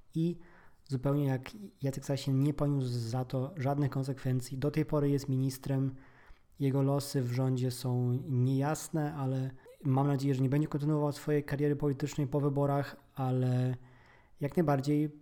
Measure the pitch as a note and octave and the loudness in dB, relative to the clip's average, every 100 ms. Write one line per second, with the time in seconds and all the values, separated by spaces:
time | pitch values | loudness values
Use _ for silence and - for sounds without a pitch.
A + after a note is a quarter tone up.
0 | - E3 E3 E3+ - - - - - C3 | -8 -2 -2 -2 -12 -20 -20 -20 -6 -2
1 | C#3 D3 C#3 C3 B2+ G#2+ G2 - C3+ C3+ | 0 2 0 -2 -4 -14 -16 -6 -6 -4
2 | - C3+ C#3 C3+ C#3+ C#3+ D3 C#3+ B2+ A#2+ | -4 -2 0 2 2 2 0 0 -2 -2
3 | A2+ B2+ B2+ C3+ A#2+ - C3 C#3+ C#3 C3+ | -2 -4 -2 -4 -4 -2 -2 0 0 0
4 | C3+ B2+ C3 B2+ - C3+ C#3+ D3+ D3 D3+ | -4 -4 -2 -2 -4 -4 -2 0 0 0
5 | C#3+ C#3 C3+ C3 C3+ C3 C#3 C3+ C3+ C3+ | 2 0 0 0 0 -2 -2 0 0 -4
6 | - - - - _ - C#3 C#3 C#3 C#3+ | -14 -20 -20 -20 _ -2 0 2 2 2
7 | C3+ C#3+ B2 B2 C3 B2+ B2+ B2 B2+ B2 | 0 -2 0 2 2 2 0 -2 -2 0
8 | B2 B2+ D#3+ B2 B2+ C3+ C#3+ D#3 - D#3+ | 2 0 0 2 4 4 0 -2 -2 -2
9 | D3 D3+ C3 C3 C3 - - - C#3+ C3 | -2 -2 -2 -2 -4 -8 -18 -6 0 2
10 | C#3+ C3+ C#3 C3 C3 C#3+ D3+ D3 D3 D3+ | 4 2 2 2 2 2 0 0 0 2
11 | D3 C#3 - D3 C#3+ C#3+ D3 C#3+ D3 C3+ | 0 -2 0 0 0 0 0 2 0 0
12 | C#3+ - C3+ D3 C#3+ C#3 C#3+ C#3 C3+ - | -2 -2 0 0 2 2 2 2 -2 -8
13 | - - B2+ B2+ B2+ B2+ B2+ B2+ - - | -12 -4 0 2 2 2 2 -2 -10 -20
14 | - - - - C#3+ - D3+ C#3 C#3 D3 | -20 -20 -20 -6 -2 0 2 2 2 2
15 | D3+ - | 0 -4